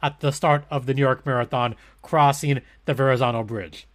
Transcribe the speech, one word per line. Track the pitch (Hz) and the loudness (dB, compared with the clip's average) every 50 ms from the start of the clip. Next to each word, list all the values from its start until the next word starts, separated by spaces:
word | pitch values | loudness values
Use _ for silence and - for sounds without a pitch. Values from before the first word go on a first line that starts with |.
at | 147 147 147 - | -6 -6 -4 -4
the | - 143 | -4 -4
start | 143 - - 156 147 147 147 - | -2 0 2 2 2 2 0 -4
of | 151 139 123 | -6 -4 -4
the | 131 131 | -2 0
New | 139 139 | 2 2
York | 131 127 - - | 2 2 0 -2
Marathon, | 143 127 123 120 - 127 123 123 117 110 - - - _ _ | -2 -2 -2 -2 -2 -2 -2 -2 -2 -4 -8 -16 -20 _ _
crossing | - - 170 156 143 139 139 - 156 143 139 127 - - _ _ _ | -8 -2 2 4 4 4 2 2 0 -2 -2 -2 -4 -8 _ _ _
the | 156 139 | -4 -2
Verrazano | 127 135 135 127 120 131 120 117 113 110 | 0 2 2 2 2 0 0 0 -2 -4
Bridge. | 101 113 104 90 78 - - - _ | -6 -8 -8 -10 -10 -14 -20 -20 _